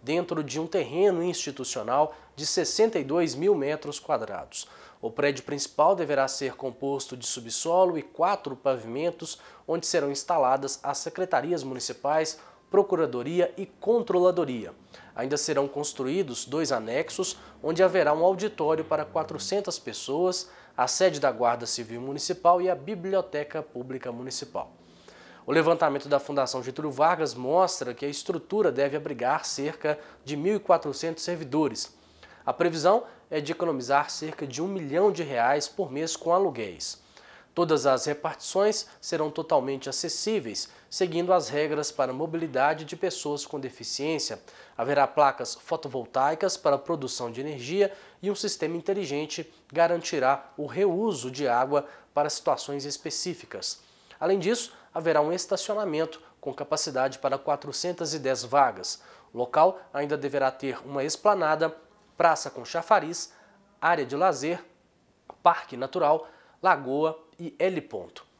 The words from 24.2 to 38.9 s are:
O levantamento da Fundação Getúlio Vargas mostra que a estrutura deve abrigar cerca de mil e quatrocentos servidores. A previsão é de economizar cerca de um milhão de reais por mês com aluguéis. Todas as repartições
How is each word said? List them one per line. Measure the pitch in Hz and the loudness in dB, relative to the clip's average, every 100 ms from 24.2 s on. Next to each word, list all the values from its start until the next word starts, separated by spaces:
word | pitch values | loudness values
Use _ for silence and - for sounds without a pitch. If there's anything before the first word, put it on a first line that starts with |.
| 127 - 131 - - - - - - - - - - | -8 -10 -8 -8 -10 -14 -20 -20 -20 -20 -20 -16 0
O | |
levantamento | 147 160 165 160 139 143 | 4 4 4 4 2 2
da | 143 | 0
Fundação | - 143 131 131 | 2 -2 0 -2
Getúlio | 123 131 156 | -6 -6 -6
Vargas | 127 156 175 151 | 2 4 4 0
mostra | 117 127 165 185 - 123 | -4 0 4 4 2 -6
que | 120 | -6
a | 143 | -6
estrutura | 143 - 170 - 208 190 | -6 -6 -6 -2 0 2
deve | 123 139 147 | 2 0 0
abrigar | 147 131 123 151 - | -6 -4 0 0 -2
cerca | - 143 151 151 151 - - | -4 -4 -4 -2 -2 -6 -20
de | - 147 | -8 -2
mil | 165 208 | 0 0
e | |
quatrocentos | - 170 151 139 165 160 | 4 2 4 -6 -6 -6
servidores. | - 175 147 143 151 - - _ _ - - - | -6 -6 -2 0 0 -2 -10 _ _ -20 -20 -10
A | - | -6
previsão | - 170 160 156 220 233 - _ | 0 0 2 4 4 2 -18 _
é | 156 | -6
de | 143 | -4
economizar | 165 175 139 123 139 147 | -2 -2 -2 2 2 2
cerca | - 156 156 | -6 -8 -8
de | 143 123 | -8 -6
um | 180 | -4
milhão | 196 151 151 202 | -4 -2 2 4
de | 175 | 2
reais | 156 127 120 147 143 | -4 0 2 2 -2
por | - 180 | -6 -6
mês | 131 160 - | -4 -4 -4
com | 165 | 2
aluguéis. | 175 196 123 107 82 - - _ - - - - | 2 2 -2 -8 -8 -10 -10 _ -20 -20 -20 -10
Todas | - 170 151 135 | -2 2 4 4
as | 131 | 2
repartições | 151 147 160 151 - 185 208 214 - | 2 -4 -4 -8 -4 2 2 2 -6